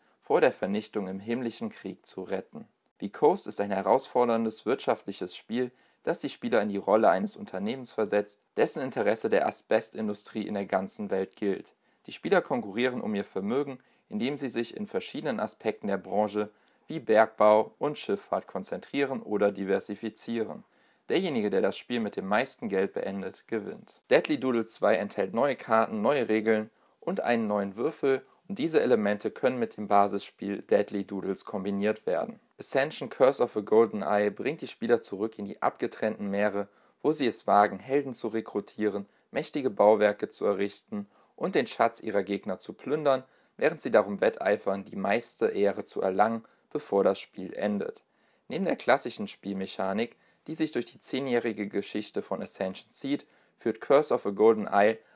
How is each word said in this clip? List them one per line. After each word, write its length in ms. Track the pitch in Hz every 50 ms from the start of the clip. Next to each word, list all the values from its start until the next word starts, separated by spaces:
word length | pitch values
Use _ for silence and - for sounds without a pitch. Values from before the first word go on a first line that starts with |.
| _ _ _ _
vor 200 | _ - 135 175
der 120 | 165 131 -
Vernichtung 560 | - - 95 101 107 107 - - 107 98 92
im 120 | 95 95
himmlischen 500 | 101 110 117 127 127 117 107 - 117 107
Krieg 340 | - - - 98 92 - -
zu 180 | - - - 92
retten. 460 | 87 98 95 92 - - - - - _ _ _ _ _ _
The 80 | - 101
Coast 380 | - - - 151 185 202 -
ist 140 | - - -
ein 100 | 101 101
herausforderndes 960 | 101 95 95 98 110 131 - - - 127 123 120 117 113 113 110 107 - -
wirtschaftliches 680 | 107 131 127 - - 117 - - - 98 - 95 90 -
Spiel, 340 | - - - 110 123 127 123 - _ _ _ _ _ -
das 180 | - 170 -
die 100 | - 139
Spieler 320 | - - - 120 123 113 101
in 60 | 107
die 80 | 98
Rolle 320 | 98 - - 101 110 113 101
eines 280 | 85 95 101 104 -
Unternehmens 560 | - 107 - - 92 98 107 123 135 127 - -
versetzt, 480 | - 110 95 98 104 101 - - - _ _ _
dessen 240 | - 127 160 - -
Interesse 480 | 131 127 113 127 107 104 110 - - 113
der 180 | 107 92 71
Asbestindustrie 1000 | 101 - - - - 110 113 113 - - - 110 104 104 - - - - 113 101
in 80 | 95 107
der 120 | 101 101
ganzen 440 | 95 - 95 95 95 - - 107 98
Welt 260 | 101 95 95 - -
gilt. 380 | - 107 101 95 - - - _ _ _ _ _ _ _
Die 60 | - -
Spieler 300 | - - 170 170 180 170
konkurrieren 580 | - 147 123 113 104 95 117 123 127 123 123
um 140 | - 104 107
ihr 100 | 98 98
Vermögen, 540 | - - 95 98 101 117 135 147 143 131 131 _ _ _ _ _ -
indem 280 | 104 107 117 131 147
sie 120 | 139 139 127
sich 280 | 110 113 120 - -
in 100 | - 107
verschiedenen 540 | 101 - 95 - - - 147 151 151 120 107
Aspekten 480 | 110 107 - - - 110 107 - - 101
der 100 | 98 95
Branche 520 | 90 92 95 101 107 104 98 104 104 104 - _ _ _ _ _ _ -
wie 120 | 156 160
Bergbau 720 | 123 - 107 107 110 107 - - 107 107 107 107 113 - - -
und 200 | - 147 151 -
Schifffahrt 480 | - - 101 98 - - - 95 -
konzentrieren 720 | - - 95 98 - - 92 - - - 139 139 131 135 117
oder 300 | 110 - 104 101 104 101
diversifizieren. 1120 | 98 95 98 95 95 95 - - 101 - - 110 104 - - - 117 117 107 98 - - - _ _ _ _ _ _ _ _ -
Derjenige, 420 | 120 160 190 180 143 120 104 104
der 100 | 98 98
das 160 | 98 98 -
Spiel 240 | - - - 120 120
mit 160 | 110 101 -
dem 100 | - 92
meisten 420 | 95 101 110 135 135 - - - -
Geld 260 | 98 95 - - -
beendet, 500 | - - 95 95 98 95 95 - - _ _
gewinnt. 520 | 117 110 101 98 - 117 - - - _ _ -
Deadly 280 | 123 156 - - 151 131
Doodle 280 | 123 131 123 113 110
zwei 300 | - - - - 104 110
enthält 380 | - 104 101 - - 95 95 90
neue 220 | 113 127 143 131
Karten, 460 | - - - 113 113 113 - 110 107 104
neue 260 | 120 147 143 120 107
Regeln 420 | 110 110 104 110 110 107 107 110 _ _ _ _ _ _
und 200 | - - 190 196
einen 260 | - - 120 117 113
neuen 300 | 104 104 104 101 98 95
Würfel, 480 | 107 120 151 - - - 139 131 127 - _ _ _ _ -
und 120 | 101 110
diese 200 | 135 165 160 151
Elemente 520 | 127 127 123 110 104 101 104 104 - 110 -
können 260 | - - 127 131 123
mit 180 | 117 110 -
dem 120 | - 107 98
Basisspiel 720 | 104 101 101 101 98 98 - - - _ 110 98 101 - -
Deadly 420 | - - - 101 - - 101 98
Doodles 400 | - 101 98 90 95 98 95 -
kombiniert 600 | - - 101 92 101 98 98 101 104 107 - -
werden. 320 | - 90 80 - - - - _ _ _ -
Ascension 480 | - - - 135 135 156 156 - 143 117
Curse 340 | - - 135 131 143 - 123
of 120 | 117 -
the 100 | 110 101
Golden 400 | - 107 110 117 107 104 107 90
Eye 260 | 71 104 104 104 104
bringt 300 | 101 - 107 123 156 -
die 80 | - -
Spieler 320 | - - - 117 117 113
zurück 360 | - - - 95 104 113 - -
in 60 | 104
die 140 | 98 - - -
abgetrennten 680 | - - - - 113 - - - 110 107 - 104 101
Meere, 380 | 98 101 104 107 98 101 101 - _ _ _ _ _ _ -
wo 80 | 139
sie 160 | 156 151 143
es 220 | 117 107 - - -
wagen, 320 | 95 101 104 104 98 92
Helden 340 | - - 135 147 135 135 123
zu 140 | - - 110
rekrutieren, 800 | 98 113 110 - - 104 101 - - - 107 104 95 101 98 - _ _ _ _ -
mächtige 360 | 131 160 - - 151 131 123
Bauwerke 600 | 101 101 104 104 110 101 104 104 104 - - -
zu 180 | - - 92
errichten 640 | 90 101 92 98 101 - - - _ - 104 101 - _ _ _ _ _
und 220 | - - 185 190
den 100 | 170 -
Schatz 340 | - - - 117 117 - -
ihrer 220 | - 110 98 101 95
Gegner 340 | 98 101 98 - 107 92
zu 160 | - - - -
plündern, 520 | - - 123 139 160 151 143 135 131 131 _ _ _ _ _ _
während 240 | - - 156 170 156
sie 100 | - 147
darum 300 | 120 110 95 101 104 98
wetteifern, 640 | - 107 - - - 98 101 104 - 101 95 98 95
die 120 | - -
meiste 520 | 101 95 98 104 120 120 - - - 113 107
Ehre 340 | - 95 101 98 95 - 107
zu 180 | - - -
erlangen, 440 | - 95 92 98 104 113 113 113 113 _ _ _ _ _
bevor 320 | - - - - - 101 95
das 160 | 92 98 -
Spiel 340 | - - _ - 92 95 -
endet. 520 | - - 104 104 101 87 - - - - _ _ _ _ _ _ _ _
Neben 180 | - 127 160 196
der 120 | 175 -
klassischen 500 | - - - 123 143 - 123 - - 104
Spielmechanik, 880 | 101 - - - 101 101 95 95 95 - - 98 95 98 104 117 120 - _ _ _ _ _ _
die 80 | - 160
sich 160 | 156 156 151
durch 140 | - 143 117
die 160 | - - -
zehnjährige 640 | - - - 131 139 135 123 120 117 120 107 107 104
Geschichte 560 | 101 - 101 101 - - 104 104 - - 104 98
von 180 | - 98 -
Ascension 520 | 101 98 - - 98 92 95 - - _ -
zieht, 340 | - - 135 143 147 - _ _ _ _ _ _ _
führt 220 | - 117 104 -
Curse 340 | - - 139 143 151 - -
of 80 | 123 -
the 100 | 104 101
Golden 360 | 98 107 113 113 107 104 -
Isle 280 | - 101 104 107 110 - - _ _